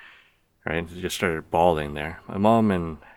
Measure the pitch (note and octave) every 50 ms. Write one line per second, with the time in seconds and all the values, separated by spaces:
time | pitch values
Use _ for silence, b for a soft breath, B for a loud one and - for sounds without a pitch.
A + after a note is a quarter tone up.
0 | b b b b b b b b b b _ _ _ - D#2+ E2+ F2 E2 F2 F2+
1 | F2+ E2+ - - G#2+ F2+ E2 D#2+ D2+ - - E2 E2+ F2+ E2 D#2 D2 D2 D2 D2+
2 | D2 D#2+ E2 - - - F2 G2 G2+ G#2+ A#2 A2+ A2 G#2+ F#2+ F2+ E2+ E2 D#2 -
3 | B B B